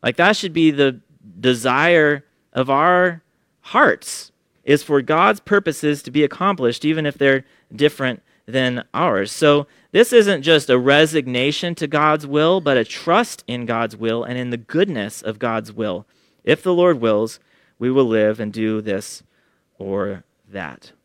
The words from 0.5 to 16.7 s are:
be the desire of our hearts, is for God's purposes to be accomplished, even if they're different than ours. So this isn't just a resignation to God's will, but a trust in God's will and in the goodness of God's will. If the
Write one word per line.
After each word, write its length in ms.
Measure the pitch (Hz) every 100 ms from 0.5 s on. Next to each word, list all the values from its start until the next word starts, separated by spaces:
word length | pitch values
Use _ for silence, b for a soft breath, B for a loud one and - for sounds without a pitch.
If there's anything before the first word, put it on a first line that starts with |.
be 160 | 165 160
the 300 | 143 139 123 _ _ - 87
desire 840 | 123 123 123 127 165 170 151 147 _ _ _
of 180 | - 127
our 540 | 139 160 180 180 170 _ _ _ _ -
hearts, 640 | 226 285 92 - - - _ _ _ -
is 180 | 143
for 180 | - 143
God's 380 | 123 156 196 208
purposes 640 | - 202 196 147 151 143
to 80 | -
be 120 | 143
accomplished, 600 | 147 - 185 190 123 117 151
even 200 | 160 151
if 120 | 139
they're 280 | 139 135 131 b b
different 480 | 107 147 - 135 113 _ _ -
than 380 | 127 127 123 -
ours. 380 | - 170 101 98
So 340 | - 151 147 143 b b
this 180 | - 240
isn't 300 | 240 208 180
just 280 | 139 160 143
a 80 | 127
resignation 960 | 123 143 160 156 127 123 135 151 175 170
to 120 | 151
God's 400 | 147 151 151 147
will, 320 | 147 160 190
but 160 | 151 131
a 80 |
trust 640 | 110 - - 180 233 - -
in 180 | 123 117
God's 300 | 113 117 107
will 300 | 113 117 120
and 120 | 123
in 120 | 123
the 80 | 120
goodness 640 | 113 160 202 139 98 -
of 180 | - 107
God's 320 | 120 113 107
will. 340 | 107 107 90 - _ _ _
If 180 | - 147
the 120 | 190